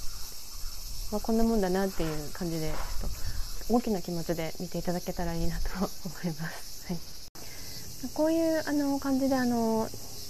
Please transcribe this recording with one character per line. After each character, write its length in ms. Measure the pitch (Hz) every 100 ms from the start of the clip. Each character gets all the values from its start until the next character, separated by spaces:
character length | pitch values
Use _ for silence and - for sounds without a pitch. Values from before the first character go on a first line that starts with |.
| - - - - - - - - - - -
は 80 | 208
こ 120 | -
ん 60 | 226
な 60 |
も 120 | 226 226
ん 40 |
だ 100 | 185
な 160 | 185 190
っ 20 |
て 140 | -
い 40 | 160
う 180 | 151 147
感 180 | - 175
じ 100 | 165
で、 100 | 156
ち 340 | - - -
ょ 20 | 165
っ 40 |
と 60 | - - - - - -
大 120 | 233
き 100 | 233
な 100 | 202
気 120 | -
持 100 | 175
ち 140 | 165 175
で 160 | 160 -
見 80 | 180
て 100 | 175
い 40 |
た 100 | 175
だ 80 | 175
け 120 | 180
た 120 | 180
ら 100 | 175
い 80 | 170
い 60 | 170
な 100 | 165
と 120 | - 185
思 100 | 196 - 180 -
い 120 | 175 151
ま 80 | 160
す。 360 | - - - -
は 80 |
い。 40 | 175 - - - - - - - - - - 254
こ 120 | - 311
う 60 |
い 80 | 330
う、 220 | 330 320
あ 80 | -
の、 280 | 285 285 277
感 180 | 277 262
じ 100 | 269
で、 60 |
あ 100 | 262
の、 440 | 247 240 226 220 226 - - - -